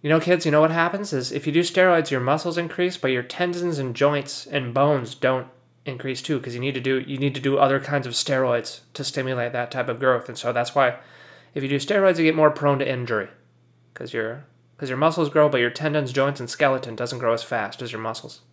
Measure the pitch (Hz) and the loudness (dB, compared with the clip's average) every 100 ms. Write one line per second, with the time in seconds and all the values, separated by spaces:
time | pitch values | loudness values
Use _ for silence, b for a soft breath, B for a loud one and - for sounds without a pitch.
0 | 147 160 165 175 165 151 160 165 170 196 | 2 2 4 2 4 4 4 4 0 -2
1 | 202 135 123 143 156 156 175 190 185 170 | -4 -4 -4 -4 0 2 2 4 6 4
2 | - 135 123 156 175 165 170 - 180 180 | 2 0 2 0 0 -4 -4 -2 -2 0
3 | 135 127 123 - 180 175 175 151 131 120 | -2 -2 -4 -4 -2 -2 -2 -2 -4 2
4 | 143 147 139 - - 143 123 123 143 143 | 2 2 -4 -12 -6 -6 -2 2 2 2
5 | 117 - 131 131 127 - _ _ - 123 | -2 -2 0 0 -4 -20 _ _ -12 -8
6 | 135 127 - 143 127 120 131 139 131 131 | -8 -8 -4 -4 -4 -6 -4 -4 0 -2
7 | 131 131 139 131 135 139 139 135 135 143 | -2 -2 -2 0 0 4 4 2 0 -4
8 | 127 117 - 131 131 123 127 - _ - | -2 -4 -2 0 2 0 -4 -14 _ -10
9 | 135 143 131 123 120 123 120 135 127 123 | -6 -4 -4 -4 -4 -4 -6 -4 -4 0
10 | 131 123 117 113 120 120 120 143 123 - | 2 2 -2 -6 -4 -2 0 2 2 0
11 | B B B B B 147 135 143 - 202 | B B B B B -6 -2 -2 2 4
12 | 190 165 160 156 151 151 143 139 135 127 | 4 6 2 6 4 4 2 2 0 -2
13 | 120 110 95 - _ _ _ _ _ - | -2 -2 -4 -14 _ _ _ _ _ -14
14 | 117 117 110 127 - _ _ - 135 131 | -8 -6 -6 -8 -16 _ _ -12 -8 0
15 | 160 165 147 156 151 127 120 - 151 151 | 0 2 0 4 4 4 0 0 -2 0
16 | 135 131 139 143 120 - 143 131 127 113 | 0 0 0 -2 -10 0 2 2 -4 -6
17 | 123 127 120 117 - 117 101 - 120 113 | -6 -2 0 0 -2 -4 -4 -8 -10 -8
18 | 113 113 - - _ | -8 -8 -14 -20 _